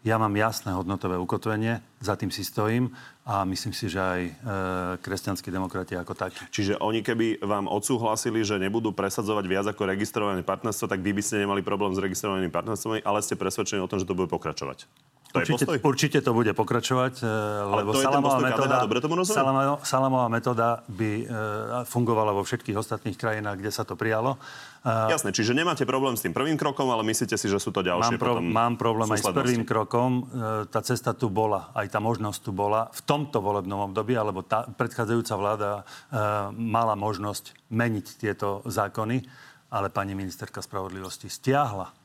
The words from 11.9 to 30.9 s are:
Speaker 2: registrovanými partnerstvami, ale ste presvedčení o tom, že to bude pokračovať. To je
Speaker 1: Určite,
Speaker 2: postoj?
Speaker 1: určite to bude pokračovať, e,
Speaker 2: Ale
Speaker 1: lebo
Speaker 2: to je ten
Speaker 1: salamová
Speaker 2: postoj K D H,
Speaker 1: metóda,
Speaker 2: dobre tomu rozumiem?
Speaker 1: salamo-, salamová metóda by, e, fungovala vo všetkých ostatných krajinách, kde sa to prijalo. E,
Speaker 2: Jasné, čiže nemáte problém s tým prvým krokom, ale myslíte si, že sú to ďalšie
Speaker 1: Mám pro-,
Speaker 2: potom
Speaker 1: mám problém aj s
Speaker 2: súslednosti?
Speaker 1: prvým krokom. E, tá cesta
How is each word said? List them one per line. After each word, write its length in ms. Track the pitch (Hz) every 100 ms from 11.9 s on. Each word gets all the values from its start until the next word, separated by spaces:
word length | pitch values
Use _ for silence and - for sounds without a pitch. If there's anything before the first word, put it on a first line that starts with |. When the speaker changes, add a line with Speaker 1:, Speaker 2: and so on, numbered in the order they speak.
| 92
Speaker 2:
registrovanými 540 | 98 90 107 95 90
partnerstvami, 480 | 85 87 104 110 110
ale 240 | - 104 104
ste 80 |
presvedčení 480 | 98 95 - 101 101
o 80 | 90
tom, 80 | 98
že 80 | 85
to 80 |
bude 160 | 90 90
pokračovať. 560 | 85 82 76 69 67 - _ _ _ -
To 100 | 92
je 80 | 85
Speaker 1:
Určite, 140 | 160 190
Speaker 2:
postoj? 120 | 147
Speaker 1:
určite 360 | 147 123 147 143
to 80 | 135
bude 220 | 117 110 95
pokračovať, 580 | 110 120 - 131 131 127
e, 80 | 117
Speaker 2:
Ale 560 | 110 107 104 101 107
Speaker 1:
lebo 80 | 104
Speaker 2:
to 80 | 135
je 80 | 135
ten 60 |
Speaker 1:
salamová 160 | 139 139
Speaker 2:
postoj 100 | 131
K 60 | 131
D 20 |
H, 80 | 120
Speaker 1:
metóda, 200 | 135 131 120
Speaker 2:
dobre 120 | 117
tomu 120 | 151 170
rozumiem? 200 | 180 139
Speaker 1:
salamo-, 380 | 135 135 139 143
salamová 440 | - 131 135 131 120
metóda 360 | 117 127 117 117 117 -
by, 240 | 95 110
e, 120 | 104 113 113 107 104 110 123 117
fungovala 420 | 123 117 110 107
vo 140 | 101 95
všetkých 320 | 120 - 101
ostatných 400 | 110 107 113 92
krajinách, 380 | 117 107 104 95
kde 120 | 104
sa 100 | 101
to 160 | 107 98
prijalo. 400 | 113 110 123 135 - - - - 123
E, 260 | 113 110
Speaker 2:
Jasné, 240 | 156 101 95
čiže 160 | 110
nemáte 320 | 127 170 156
problém 320 | 131 131 135 117
s 80 |
tým 80 | 90
prvým 240 | 85 143 151
krokom, 320 | 151 139 135
ale 160 | 113 110
myslíte 260 | 110 113 110
si, 160 | 104
že 80 | 98
sú 160 | - 98
to 80 |
ďalšie 320 | 92 87 113 90
Speaker 1:
Mám 60 |
pro-, 160 | 127 117
Speaker 2:
potom 100 | 85
Speaker 1:
mám 260 | 110 117 117
problém 300 | 117 110 110
aj 60 | 107
s 20 | 104
Speaker 2:
súslednosti? 160 | 92
Speaker 1:
prvým 200 | 123 120 113
krokom. 420 | 110 104 120 127 123
E, 0 | 123 127 110 110 104
tá 80 | 110
cesta 320 | -